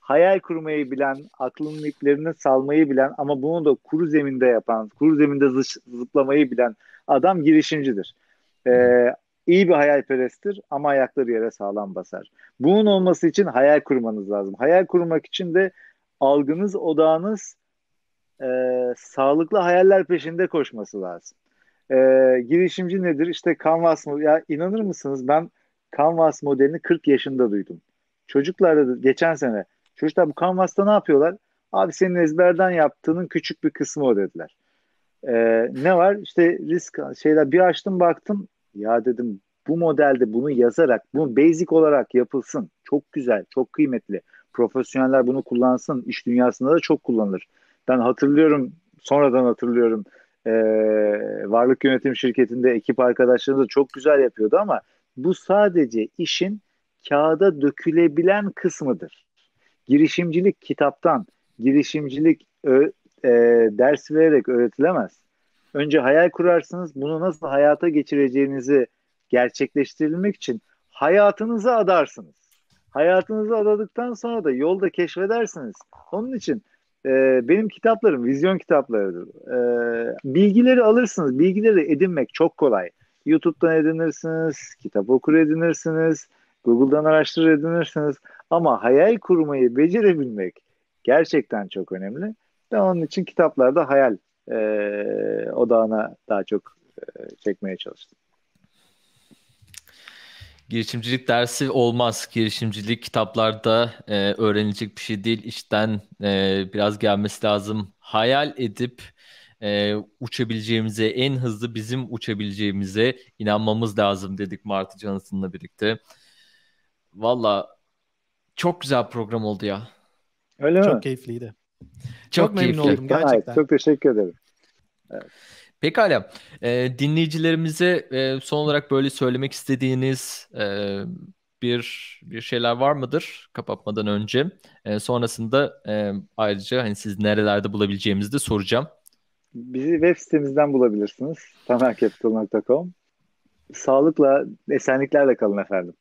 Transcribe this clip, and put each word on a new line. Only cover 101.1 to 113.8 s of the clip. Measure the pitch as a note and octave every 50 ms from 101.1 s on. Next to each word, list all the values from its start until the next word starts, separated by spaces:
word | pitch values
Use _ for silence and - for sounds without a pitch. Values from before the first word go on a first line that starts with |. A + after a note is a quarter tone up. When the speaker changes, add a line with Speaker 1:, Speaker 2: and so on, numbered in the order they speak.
| B2 C3 B2+ -
Speaker 2:
dersi | B2 A#2 A#2+ A#2+ - - D3 C3+
olmaz. | - C3+ B2 A#2+ A#2 A#2+ B2 A#2 A2 - - - -
Girişimcilik | A#2+ A2+ G#2+ - - A#2+ A2 G2+ G#2 G2+ G#2 A#2 A2 -
kitaplarda, | - - A#2+ A2 G#2 - A2+ A2 A2 A2 G#2+ - A2+ A2+ A#2 A#2 A2+ A2 - - -
e, | G#2+ G2+ G2 G2+ G2+
öğrenilecek | - A2+ G#2+ G#2 G#2+ G#2+ G#2 G2+ - A#2+ G2+ _
bir | - -
şey | - A2+ G2+ G2
değil. | A2+ A2+ A2+ A2+
İşten, | A2+ A#2 - - _ - G#2 G#2+ A2 A2 G2+ G2+ _ - _ G2
e, | G2+ G2 F#2+ F#2+ G2 F#2+ G2 F#2+ F#2 G2
biraz | G#2 G2+ G#2+ G#2 G2+
gelmesi | A2 G#2+ G2+ G2+ G2+ G#2 - - -
lazım. | A2 G#2 G#2 G2 G#2 G#2+ A2 G2+ F#2+ _ _
Hayal | _ - - G#2+ A2 A#2+ C3 C#3 D3 D3+ -
edip, | - C3 A2+ G2 - B2 B2 B2 _ - - _ _ _ _ - _ _ _ _ _ A2
e, | G#2 G#2 G2+ G#2 G#2 G#2 G#2 G2+ _ _ _
uçabileceğimize, | B2+ A#2 - - B2+ A2 A2+ A2+ G#2+ A2 A2+ A2+ A2 A2 G#2 G#2 A2
en | A2 - B2 B2+ C#3 C#3
hızlı | B2+ B2+ B2 A2 G#2 A#2 A#2+ A#2
bizim | A2+ G#2+ A2 B2 C3 C3 G#2+ A#2+
uçabileceğimize | A2+ - - A2 G2+ G#2 G#2 G2 G2+ G#2+ G2+ G2 G2 G2 F#2+ F#2+ G#2+ A2+ B2+ C3 - - _ _ _
inanmamız | A2+ G#2 G#2 G#2+ A2 A2 G#2+ A2